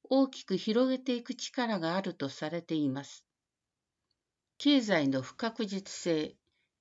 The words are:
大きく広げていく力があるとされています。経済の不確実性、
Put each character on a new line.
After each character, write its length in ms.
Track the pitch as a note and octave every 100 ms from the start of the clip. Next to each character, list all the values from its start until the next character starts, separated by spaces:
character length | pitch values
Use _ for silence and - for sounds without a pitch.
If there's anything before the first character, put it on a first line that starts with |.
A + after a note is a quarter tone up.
大 260 | - C4+ C4
き 160 | -
く 120 | - F#3
広 320 | A3 A3 C4
げ 100 | C4
て 160 | C4
い 80 | A#3+
く 120 | A#3+
力 440 | A#3 - - A#3 G3
が 180 | E3 F#3
あ 60 |
る 120 | G3+
と 140 | G3+ C3+
さ 220 | - D3+
れ 120 | E3+
て 120 | -
い 140 | D#3+ C#3+
ま 160 | C3+
す。 200 | C#3 - _ _ _ _ _ _ _ _ _ _ _ _ _ -
経 240 | C#4+ C#4
済 260 | G#3+ E3+ C#3
の 140 | C3+
不 120 | B2+ -
確 300 | A3+ A3+ G#3
実 280 | G3 -
性、 420 | - F3 D#3 D#3 - _ _ _ _